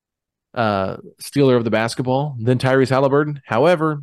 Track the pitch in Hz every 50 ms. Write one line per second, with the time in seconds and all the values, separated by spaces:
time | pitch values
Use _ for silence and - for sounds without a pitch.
0 | _ _ _ _ _ _ _ _ _ _ - 123 117 107 104 98 95 95 - -
1 | - - - _ - - - 139 139 135 127 120 113 117 104 110 110 120 - -
2 | 131 127 127 135 147 151 139 117 110 117 131 120 - 127 135 135 131 123 131 131
3 | 139 135 135 143 151 151 151 139 - - 113 110 139 170 180 156 156 156 151 147